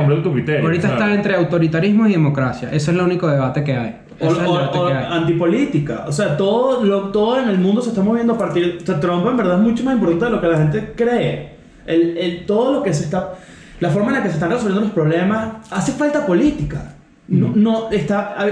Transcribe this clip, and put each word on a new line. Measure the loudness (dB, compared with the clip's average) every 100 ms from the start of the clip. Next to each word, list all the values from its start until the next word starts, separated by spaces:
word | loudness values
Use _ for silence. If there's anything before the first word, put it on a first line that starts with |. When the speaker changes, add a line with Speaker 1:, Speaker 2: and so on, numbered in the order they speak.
Speaker 1:
completo | 2 2 0
tu |
criterio, | -2 0 0 0
Speaker 2:
ahorita | 0 0
Speaker 1:
o |
sea. | 0
Speaker 2:
está | 0
entre | 0 0 0
autoritarismo | 2 2 0 2 2 4 4
y |
democracia. | 4 2 2 -2 -4 -4
Ese | -2
es | 0
el | 2
único | 2 0 0
debate | 0 0 -2
que | -2
hay. | -2 -4 -8 -16 -4
Speaker 3:
O, | -2
Speaker 2:
Ese |
es | 0
el | 0
Speaker 3:
o, | 0
Speaker 2:
debate | 0 0
Speaker 3:
o | 0
Speaker 2:
que |
hay. | 0 -2
Speaker 3:
antipolítica. | -2 0 0 2 2 0 -2 -2 -6 -6
O |
sea, | -2 -2 0
todo, | 0 2 2 2
lo, | 2 0 0
todo | 0 2 2
en | 0
el | 2
mundo | 2 2
se | 0
está | 0
moviendo | 0 2 0
a | 0
partir, | 0 0 -2 -2
o |
sea, | -4 -2
Trump | 0 0 0
en | 0
verdad | 2 2
es |
mucho | 2 2
más | 0
importante | 0 2 2 0
de |
lo | 0
que | 2
la | 2
gente | 2 0 -4
cree. | -2 0 0 -2 -4 -10 -20 -20 -14 -2
El, | 0 2 0
el, | -4 -4
todo | -2 0 2
lo | 0
que | 0
se | -2
está, | -2 -4 -6 -10 -18 -20 -16 -4
la | -2
forma | 0 0
en | 0
la |
que | -2
se |
están | -2 -2
resolviendo | -2 0 0
los | -2
problemas, | 0 0 2 0 -2 -4 -10 -10
hace | -4 -4
falta | -2 0 0 0
política. | 2 2 0 -4 -6 -12 -18 -20 _ -2
No, | 0 2
Speaker 2:
Ujú. | 4
Speaker 3:
no, | 2 2 -2
está, | -2 -2 -2 -4 -4
hay, | -2